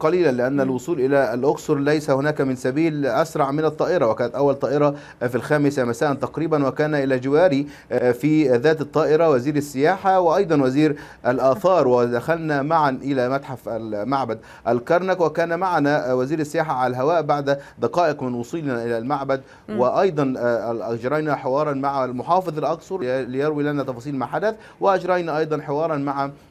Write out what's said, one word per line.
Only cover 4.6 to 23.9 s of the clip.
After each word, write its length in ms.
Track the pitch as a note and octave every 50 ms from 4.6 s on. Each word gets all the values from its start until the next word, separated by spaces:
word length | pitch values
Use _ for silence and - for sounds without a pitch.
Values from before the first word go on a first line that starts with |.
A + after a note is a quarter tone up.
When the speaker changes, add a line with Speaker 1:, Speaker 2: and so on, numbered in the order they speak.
| - A#2 C#3 D3 D3 D3 C#3+ D3 - - - -
Speaker 1:
في 140 | A#2+ B2 B2+
الخامسة 500 | A#2 A2+ - D#3 D3 C#3+ C#3+ C#3+ C3+ B2
مساء 300 | A#2+ A#2 - D#3 D3 C3+
تقريبًا، 520 | A#2 C3 - - D3 D#3+ E3 D#3 D3 C#3
وكان 280 | C3 - - D3+ D3+ D3+
إلى 240 | C#3+ C#3 C3+ C3 B2+
جواري، 480 | B2+ C#3 C#3+ D#3 F#3 F#3 C#3 C3+ C#3+ D3 - - - -
آه، 200 | A#2+ B2 A#2+ B2
في 360 | A#2+ - - D3+ D#3 D#3 D3+ B2+
ذات 320 | B2 A#2 B2+ D#3 D#3+ D3
الطائرة 500 | C3+ C#3+ - D3 D#3 C3+ D3+ D#3 E3 D#3+
وزير 260 | C#3+ A#2+ A#2+ D3 D3+
السياحة 640 | C#3+ D3 C#3+ - C3 C#3+ E3 F#3+ G3 G3 F#3+ F#3+ F#3
وأيضًا 420 | F3+ E3 D#3 F#3+ G3+ D#3+ D#3+ C#3+
وزير 340 | C3+ B2+ C3 D3 D#3 D3+ C#3+ D3 - - - - -
الآثار، 600 | A#2+ B2+ B2+ B2+ C3+ C3 A2 - F3+ F#3+ E3 C3+ B2
ودخلنا 760 | B2 B2 A#2+ A#2+ A#2+ A#2 A#2+ D3+ E3 E3+ E3 D#3 D3 C#3
معًا 280 | C3 D3+ E3 E3 D3+ C3+ C3 -
إلى 260 | A#2 C#3 C#3+ B2+ B2 B2
متحف 400 | C3+ C#3 C#3 - C3 - - -
ال-، 400 | A#2 G#2+ A2+ A2 G#2+ G#2 G#2+ B2
معبد 300 | C#3 C3+ B2+ A#2 G#2+ - - - - - - -
الكرنك، 520 | A#2+ A#2+ B2 - E3 F3 F#3 F#3+ F#3 F3+
وكان 380 | E3 D3+ D3+ E3+ E3+ E3+ E3+ E3+
معنا، 520 | F#3+ F#3 F3 D#3 C#3+ C#3+ D3 D3 - B2+
آه، 40 | B2+
وزير 240 | B2+ B2+ C3+ E3 D#3+
السياحة 360 | D3 D3 D3+ E3 D#3 D#3 C#3
على 160 | B2+ B2+ B2+
الهواء 320 | B2 B2+ C3 D#3 F3 E3
بعد 360 | D3+ C#3+ D3 D3 C#3 C#3 C#3 C#3 - - - -
دقائق 440 | - A#2 - F3 F3 D#3 C#3+ D3
من 120 | C3+ B2+ B2
وصولنا 500 | A#2+ A#2+ - E3+ E3+ D3+ C#3 B2 A#2 A#2
إلى 140 | A#2 A#2+ A2+
المعبد، 420 | A#2 C3+ D3 C#3 C#3 C3+ C3+ C3+ - - - - - -
Speaker 2:
مم. 120 | A2+ A#2
Speaker 1:
وأيضًا، 540 | B2 - - D#3+ G3 F#3+ D#3 D3+ C#3 C3 B2+ -
آه، 540 | A#2+ A#2+ A#2 A2 G2 A#2 A#2 A2+ F#2 A2+
أجرينا 420 | A#2 A2+ A2+ B2+ D3 D#3 D#3 D3+ C#3
حوارًا 360 | - - C3 C3 D3 D3+ D3+
مع 340 | C#3 C3+ C#3 C#3 C#3 C#3 B2+
محافظ 520 | B2 B2 B2 - E3 E3+ F#3 F3+ E3+ D3+ D3+
الأقصر 400 | C#3+ C#3+ E3 D#3+ - - F#3+ F#3
ليروي 600 | B2 B2 B2+ C3+ B2 A#2 B2+ C3+ C#3+ D#3 D3+ D3
لنا 200 | C#3+ D3 D3 C#3+
تفاصيل 340 | C3 C3